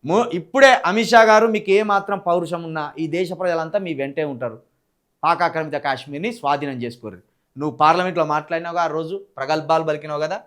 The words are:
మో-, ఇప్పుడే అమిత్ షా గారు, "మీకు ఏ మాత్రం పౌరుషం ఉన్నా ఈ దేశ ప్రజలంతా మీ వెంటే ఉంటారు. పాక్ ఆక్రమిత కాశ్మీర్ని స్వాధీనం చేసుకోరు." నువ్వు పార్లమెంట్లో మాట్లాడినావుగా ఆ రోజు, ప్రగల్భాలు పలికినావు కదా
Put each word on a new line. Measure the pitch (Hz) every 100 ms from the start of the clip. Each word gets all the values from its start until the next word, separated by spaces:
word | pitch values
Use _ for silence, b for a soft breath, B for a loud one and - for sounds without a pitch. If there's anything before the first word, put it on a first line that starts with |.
మో-, | 135 196 233
ఇప్పుడే | 175 156 262 277 247
అమిత్ | 165 208 214
షా | 226
గారు, | 220 214 226
"మీకు | 214 -
ఏ | 196
మాత్రం | 214 196 196 196
పౌరుషం | 175 175 165 170
ఉన్నా | 165 160 147 143
ఈ | 160
దేశ | 170 180
ప్రజలంతా | 175 180 165 160 156
మీ | 185
వెంటే | 139 139 143
ఉంటారు. | 151 123 123 110 _ _ _ _ _ _
పాక్ | 151 170
ఆక్రమిత | 170 160 156
కాశ్మీర్ని | 143 143 131 147 143 214
స్వాధీనం | 240 143 143 143 127
చేసుకోరు." | 120 120 107 92 _ _ _ 135
నువ్వు | 151 139
పార్లమెంట్లో | 151 170 185 170
మాట్లాడినావుగా | 156 151 151 165 170 170
ఆ | 165
రోజు, | 156 160 196 - -
ప్రగల్భాలు | 135 156 147 160
పలికినావు | 156 151 151 151
కదా | 156 202